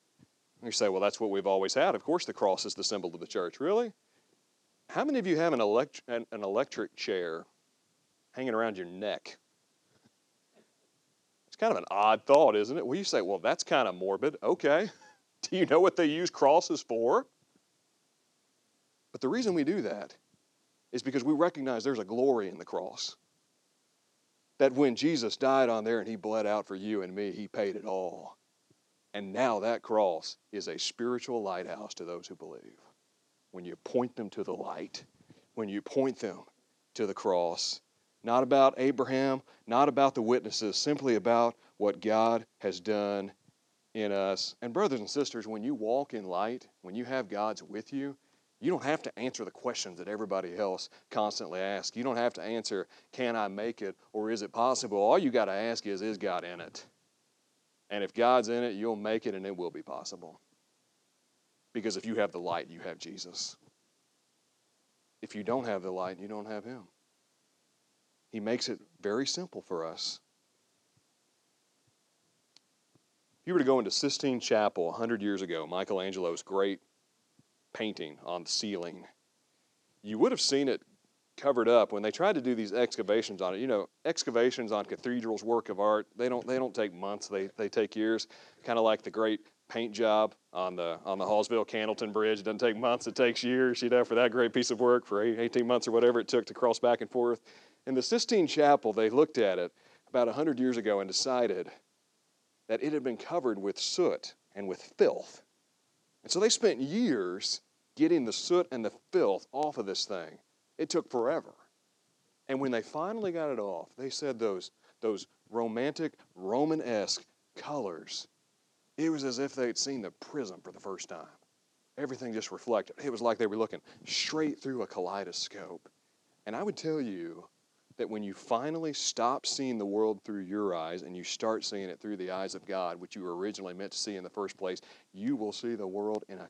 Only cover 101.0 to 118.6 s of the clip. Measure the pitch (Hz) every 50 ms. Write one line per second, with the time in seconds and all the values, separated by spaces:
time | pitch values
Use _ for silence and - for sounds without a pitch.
101 | 98 95 92 - - 135 127 123 123 107 95 92 87 - - - _ _ _ _
102 | _ _ _ _ _ _ _ _ _ _ _ _ _ - 110 113 - 151 151 147
103 | 127 131 113 107 - - 160 175 131 123 107 98 98 101 95 - - - - -
104 | 180 143 82 - - - - _ _ _ _ 98 101 95 92 - - - - -
105 | 208 - - - - - - - - _ _ _ _ _ _ _ _ _ _ _
106 | _ _ _ _ _ - - 175 208 240 - - 233 202 147 113 131 143 165 220
107 | 247 208 135 107 92 90 90 101 - - - - - _ _ _ _ _ _ -
108 | 151 160 175 160 127 110 101 - - - 175 180 170 - 135 120 113 101 - -
109 | _ _ - 185 147 101 95 87 - _ - 135 156 196 - 139 107 95 92 -
110 | - - 104 90 82 80 95 - _ _ _ _ _ _ _ - 160 151 - 165
111 | - - - 123 113 127 160 156 - - - _ - _ _ _ _ _ _ _
112 | _ _ _ _ _ _ _ _ _ - 135 131 139 131 123 113 107 - - 151
113 | 165 190 220 226 214 185 165 165 156 147 131 113 101 101 92 82 - - _ -
114 | 131 135 123 - 151 139 127 113 113 107 98 92 87 - - _ _ _ _ _
115 | - 110 104 95 87 - _ _ _ _ 107 117 117 117 110 117 127 147 156 -
116 | 165 151 - _ - _ _ 90 95 95 110 127 151 156 160 156 - 123 117 107
117 | 95 - - - - _ _ _ _ _ _ - - - 147 143 117 95 85 78
118 | - - - - - - _ _ _ _ _ _